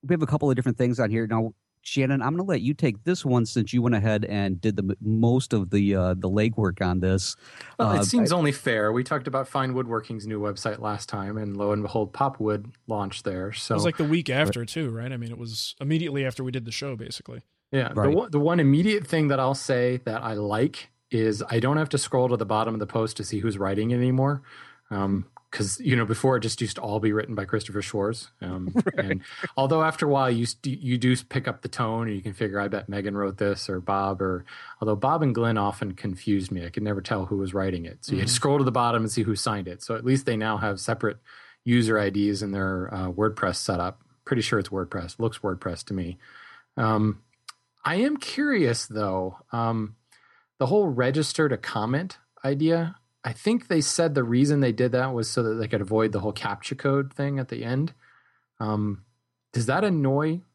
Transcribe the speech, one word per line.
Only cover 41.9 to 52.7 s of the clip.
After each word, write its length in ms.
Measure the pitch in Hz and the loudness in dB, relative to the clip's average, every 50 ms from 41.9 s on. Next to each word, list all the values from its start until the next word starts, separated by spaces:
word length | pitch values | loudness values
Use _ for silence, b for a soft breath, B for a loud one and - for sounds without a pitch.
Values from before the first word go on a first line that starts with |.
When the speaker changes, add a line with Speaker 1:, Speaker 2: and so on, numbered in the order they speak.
| 110 107 | 2 2
Speaker 2:
I 100 | 104 98 | 2 2
Ds 340 | 95 104 101 104 101 98 | 2 2 2 2 0 0
in 100 | 104 98 | -2 -4
their, 400 | 98 98 95 95 95 90 92 95 98 | -2 -2 0 0 0 -2 -4 -4 -4
uh, 160 | 95 92 92 | -4 -4 -4
WordPress 460 | 87 92 107 110 107 - - 95 85 | 0 0 0 0 2 0 -2 -2 -2
setup. 440 | - - - 98 87 87 92 - _ _ _ _ _ _ | -2 -2 -2 -2 0 -2 -4 -6 _ _ _ _ _ _
Pretty 160 | - 139 120 | -2 -2 0
sure 160 | 107 - - 104 | 0 2 0 0
it's 120 | 95 - | 0 -2
WordPress. 480 | 98 95 90 - - 98 85 87 - - | -4 -6 -6 -4 -6 -8 -8 -8 -6 -4
Looks 200 | 113 113 110 - | -4 -4 -4 -4
WordPress 440 | - 101 90 87 - 95 85 - - | -4 -4 -4 -4 -6 -8 -8 -8 -8
to 80 | - 101 | -6 -6
me. 220 | 95 87 85 90 B B B B B B B B B B B _ - | -4 -4 -6 -8 B B B B B B B B B B B _ -2
Um, 420 | 117 110 110 107 107 107 107 - _ _ _ _ _ - - _ _ _ _ _ - | 0 2 4 4 2 2 0 -2 _ _ _ _ _ -20 -20 _ _ _ _ _ -4
I 100 | 139 160 | -2 0
am 220 | 190 240 285 302 277 | 2 2 0 0 -2
curious, 680 | - - - - 294 294 269 208 160 120 117 - - | -6 -8 -4 -2 0 0 2 4 4 2 2 0 -4
though. 520 | - 107 110 104 98 95 95 92 92 92 - - _ | -6 -4 -2 -2 0 0 -2 -2 -4 -6 -12 -14 _
Um, 440 | - 117 113 117 117 113 107 104 110 _ _ b b b b b b b b b _ _ | -4 -2 0 0 0 -2 -4 -6 -8 _ _ b b b b b b b b b _ _
the 80 | 135 | 0
whole 220 | 127 175 214 202 170 | 2 4 4 4 2
register 600 | 131 117 127 127 135 156 151 - - - 160 147 | 2 2 0 2 2 0 -2 -2 0 0 2 2
to 80 | 127 | 0
comment 600 | - - - - 110 104 113 131 147 180 185 - - _ _ _ - - | -2 -4 -6 -4 -2 -2 0 0 -2 -2 -4 -10 -16 _ _ _ -6 -2
idea, 520 | 135 143 139 156 160 | -2 0 2 2 2